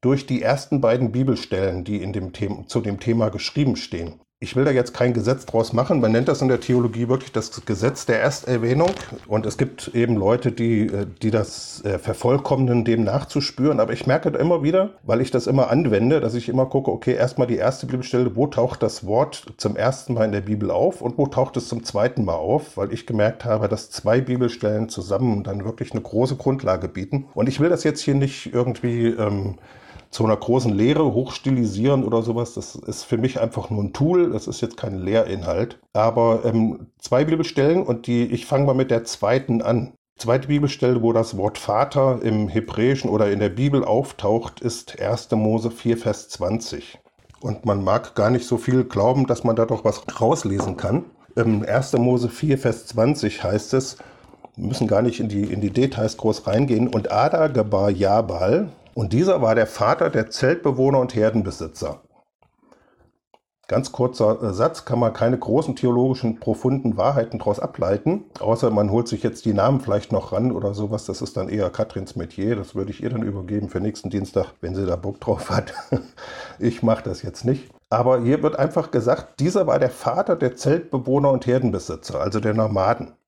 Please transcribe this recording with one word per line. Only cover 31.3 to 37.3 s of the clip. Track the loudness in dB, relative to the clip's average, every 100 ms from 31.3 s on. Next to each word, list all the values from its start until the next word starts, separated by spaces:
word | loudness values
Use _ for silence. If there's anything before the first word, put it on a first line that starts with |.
| -4 0 0 0 0 2 2
oder | 2 0
sowas. | 0 -2 -4
Das | -8 -12 -14
ist | -10 -10
für | -2 0
mich | 0 0
einfach | -2 -2 -4
nur | -2
ein | -2
Tool. | 0 2 4 2
Das | 0 -6
ist | -6
jetzt | -6 -6
kein | -8 -4
Lehrinhalt. | 0 2 2 -2 -2 -2 -2 -6 _
Aber, | 0 2 4 4 4
ähm, | 2 2 0 -2 -12 _
zwei | 0 2
Bibelstellen | 2